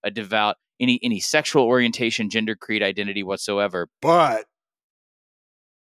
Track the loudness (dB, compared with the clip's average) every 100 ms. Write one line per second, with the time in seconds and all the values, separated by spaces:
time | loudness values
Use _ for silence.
0 | -6 -6 -2 0 0 -2 _ _ 0 0
1 | 0 -2 2 0 2 2 4 4 2 0
2 | -2 -2 -2 -2 -4 -6 -4 -2 0 -2
3 | -6 -6 -6 -6 -2 -2 0 -2 -6 _
4 | 2 4 4 0 -6 _ _ _ _ _
5 | _ _ _ _ _ _ _ _